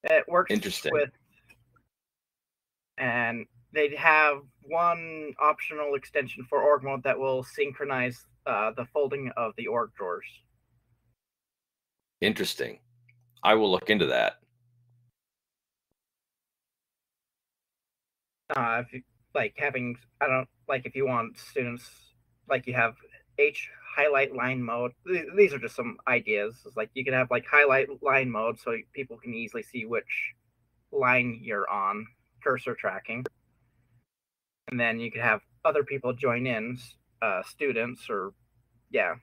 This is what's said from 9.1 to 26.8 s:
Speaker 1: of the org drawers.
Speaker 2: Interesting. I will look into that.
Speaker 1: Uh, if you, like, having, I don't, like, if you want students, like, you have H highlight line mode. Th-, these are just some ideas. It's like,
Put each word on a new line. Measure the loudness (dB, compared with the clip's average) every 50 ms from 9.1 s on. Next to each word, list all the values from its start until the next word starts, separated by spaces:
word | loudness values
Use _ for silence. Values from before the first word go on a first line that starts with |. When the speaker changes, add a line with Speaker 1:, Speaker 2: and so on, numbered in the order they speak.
| 0 -4 -6 -6 -4
Speaker 1:
of | -4 -4 -4 -4
the | -6 -6
org | -4 -2 -2 -2 -4 _
drawers. | -8 -6 -6 -6 -6 -8 -16 -20 -20 _ _ _ _ _ _ _ _ _ _ _ _ _ _ _ _ _ _ _ _ _ _ _ _ _ _ _ _ _ _ _ _ _ _ _ _
Speaker 2:
Interesting. | 0 0 0 0 -4 -6 -4 -6 -6 -8 -8 -14 _ _ _ _ _ _ _ _ _ _ _ _ 4
I | 6 6
will | 6 6 4
look | 2 2 4 2
into | 2 4 4
that. | 2 4 2 2 2 0 _ _ _ _ _ _ _ _ _ _ _ _ _ _ _ _ _ _ _ _ _ _ _ _ _ _ _ _ _ _ _ _ _ _ _ _ _ _ _ _ _ _ _ _ _ _ _ _ _ _ _ _ _ _ _ _ _ _ _ _ _ _ _ _ _ _ _ _ _ _ _ _ _ _ _ _ _ _ _ _ _ _ _ -2
Speaker 1:
Uh, | 0 0 2 0 0 -2
if | -6 -12
you, | -18 -18 _ _ _ _ _ _
like, | -4 -4 -2 _
having, | -2 -4 -2 -2 -2 -6 -6 -8 -10 _ _ _ _
I | 0
don't, | 2 2 0 0 _ _ _ _
like, | -4 -4 -4 -4
if | -6 -4
you | -2 -2
want | 0 0 0 -2 -4 -8
students, | -18 -20 -8 -6 -4 -4 -4 -8 -10 -14 -20 -20 -20 _ _ _ _ _ _ _ _ _ -4
like, | -4 -2 -2
you | -2 0
have | 2 0 0 0 _ -20 -20 -20 -20 _ _ _
H | 2 2 2 2 -4 -12 -12 -16 -20 -20 -6 0
highlight | 2 4 4 4 4 2 2 -2
line | -4 -2 -2 -2 -2 -2
mode. | -4 -2 -2 -2 -4 -4 _ _
Th-, | -4 -4 -4 -4 -2 6
these | 6 6 6 6
are | -2
just | -6 -6 -6
some | -4 -6 -6 -6 -6 -2
ideas. | 0 0 0 0 0 0 0 0 -2 -6 -10 _
It's | -10 -6
like, | -6